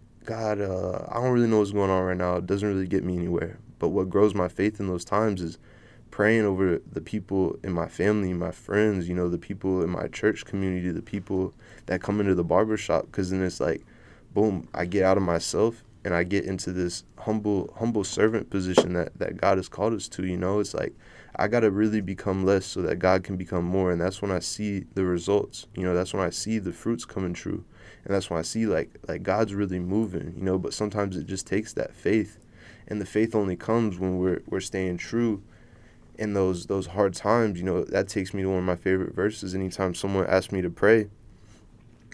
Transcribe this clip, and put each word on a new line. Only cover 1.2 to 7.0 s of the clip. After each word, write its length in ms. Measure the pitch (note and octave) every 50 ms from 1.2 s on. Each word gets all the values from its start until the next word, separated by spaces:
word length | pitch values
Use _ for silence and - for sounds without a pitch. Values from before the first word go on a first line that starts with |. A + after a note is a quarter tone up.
don't 100 | B2 B2+
really 160 | B2+ A#2+ A#2+
know 120 | A2+ A2+ G#2+
what's 120 | G#2 G2
going 200 | G2+ G#2 G2 F#2+
on 120 | F#2+ F#2 F#2
right 140 | F#2 F#2
now. 200 | F2+ F2+ F2+ F2+
It 80 | F2+ F#2
doesn't 220 | F2+ G2+ G2 G#2
really 200 | G#2 G2 F#2+ F#2+
get 160 | F2+ F#2+ F#2+ -
me 120 | F2+ F2+
anywhere." 440 | F2 E2+ F2 F2 E2+ E2 F2+ F#2+ - - - - -
But 100 | F2 E2
what 200 | F#2 G2 F#2+ F#2+
grows 240 | F#2 G2 G#2 G#2 G2
my 140 | G2+ F2+
faith 320 | F2 - - G2 G#2+ G#2+ -
in 80 | G2+
those 180 | F#2+ F2+ F2 -
times 360 | - F#2+ G#2 A2 A2 G2+ F#2
is 180 | F2 E2 D#2+ - - - - - - - - - - -
praying 360 | - - G#2 G#2+ A2+ A2+ G#2+
over 360 | G2+ F#2+ F#2 G2 F2+ E2+ D#2 - -
the 100 | - -